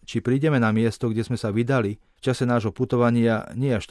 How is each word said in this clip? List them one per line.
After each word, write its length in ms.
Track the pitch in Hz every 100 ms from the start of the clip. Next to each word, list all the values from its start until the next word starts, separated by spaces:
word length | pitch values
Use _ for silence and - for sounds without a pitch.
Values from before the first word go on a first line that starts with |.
| -
či 160 | 117
prídeme 360 | - 135 156 135
na 80 | 110
miesto, 400 | 110 113 - 120
kde 160 | 110 113
sme 80 | 120
sa 120 | 110
vydali, 460 | 104 120 135 101 107
v 240 | _ _
čase 260 | 135 123 123
nášho 240 | 120 104
putovania 800 | - 127 120 120 117 117 110 - 113
nie 140 | 135
je 80 | 110
až 60 | -